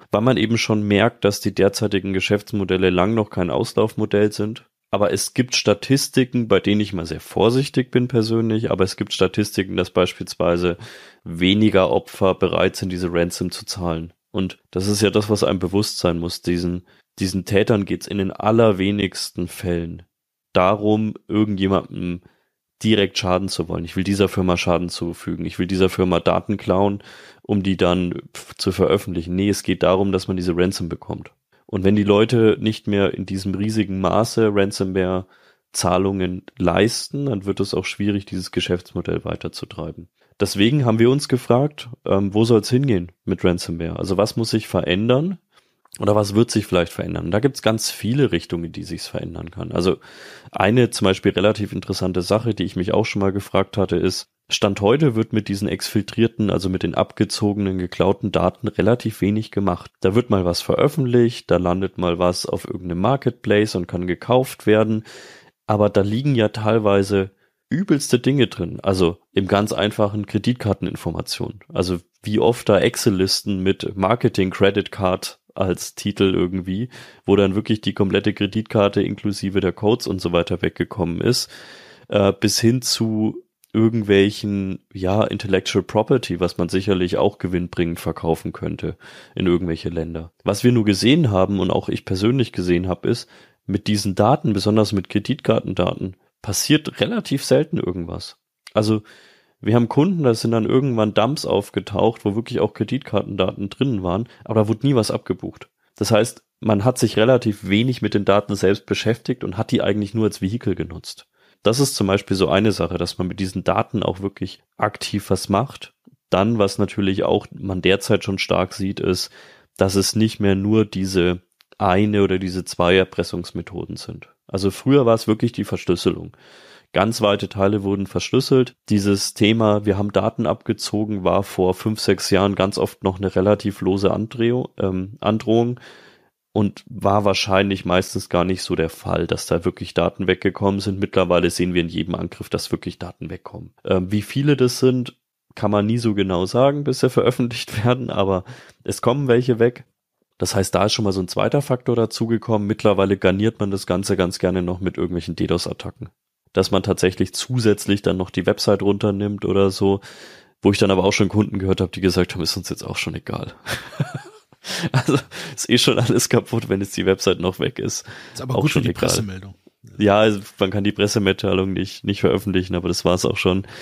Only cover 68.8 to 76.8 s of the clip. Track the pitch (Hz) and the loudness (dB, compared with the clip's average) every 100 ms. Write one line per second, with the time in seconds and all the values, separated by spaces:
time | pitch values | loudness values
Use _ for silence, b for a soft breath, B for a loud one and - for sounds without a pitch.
68.8 | - 95 85 90 _ - 95 101 104 - | -2 2 2 0 _ -4 0 0 0 0
69.8 | 101 110 104 104 101 107 104 123 107 95 | -2 0 -2 -2 -4 -2 -2 -2 -2 -2
70.8 | - - - 82 - - - - - 95 | -4 -6 -8 -6 -8 -6 -8 -10 -12 -4
71.8 | 90 87 - _ - 107 92 123 - 98 | -2 -2 -8 _ -4 2 2 2 2 4
72.8 | 71 - - 95 95 - - 98 95 95 | 4 2 0 2 0 -2 -4 -2 0 0
73.8 | - 92 95 117 120 - 92 - 98 101 | -4 -2 0 2 0 0 -2 4 2 2
74.8 | 95 - 95 95 - - _ - 95 87 | -4 -2 -2 -2 -6 -14 _ -4 -2 -2
75.8 | - - 104 98 98 90 90 92 90 95 | -6 -8 -6 2 2 2 0 -4 -4 -6